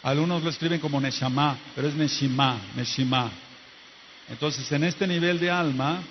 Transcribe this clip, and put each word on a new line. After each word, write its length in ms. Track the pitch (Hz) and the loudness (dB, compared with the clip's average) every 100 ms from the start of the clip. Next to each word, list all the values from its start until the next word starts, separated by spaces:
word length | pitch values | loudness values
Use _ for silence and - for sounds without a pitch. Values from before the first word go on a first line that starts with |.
Algunos 400 | - 143 165 175 | 0 2 2 0
lo 80 | 165 | -2
escriben 280 | - 165 170 | -2 -2 0
como 220 | 156 143 | 0 0
neshama, 560 | 139 - 131 131 147 127 - | 0 0 0 2 2 0 -8
pero 140 | - 143 | -4 -2
es 80 | 151 | 0
neshima, 680 | 147 - 139 127 135 117 101 123 | 0 2 0 2 2 0 -6 -6
neshima. 560 | 123 - 131 131 117 - - - - - - - - - - | -4 0 2 2 0 -6 -18 -20 -20 -20 -20 -20 -20 -20 -16
Entonces, 420 | 117 151 131 127 | -4 -4 -4 -2
en 120 | 147 | 0
este 240 | 165 175 190 | 2 2 0
nivel 320 | 175 170 175 | 2 2 2
de 100 | 175 | 2
alma 540 | 175 165 131 135 175 165 | 2 2 2 0 -2 -6